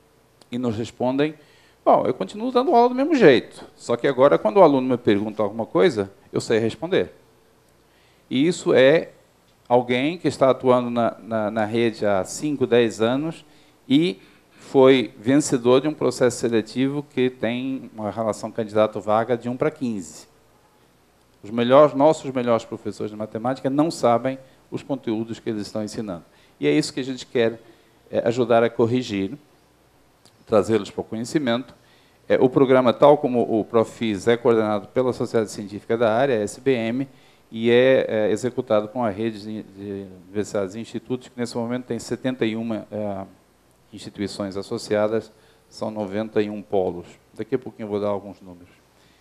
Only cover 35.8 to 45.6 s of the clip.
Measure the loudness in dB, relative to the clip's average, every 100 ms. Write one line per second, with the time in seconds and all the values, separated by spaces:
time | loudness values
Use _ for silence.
35.8 | -4 0 2 2 2 0 -2 -4 0 0
36.8 | 0 -4 -6 _ _ _ _ -2 4 6
37.8 | 6 4 2 0 0 0 -2 -4 0 0
38.8 | 0 -4 -4 -2 -6 -6 -10 -12 -14 -14
39.8 | -10 -10 -12 -18 -10 -8 -4 -4 -4 -8
40.8 | -12 -12 -8 -8 -8 -10 -8 -6 -6 -6
41.8 | -6 -8 -6 -6 -4 -2 -2 -2 -6 -8
42.8 | -8 -8 -6 -8 -12 _ _ _ _ _
43.8 | _ -20 -14 -8 -8 -6 -8 -8 -8 -8
44.8 | -2 0 2 -2 -6 _ _ _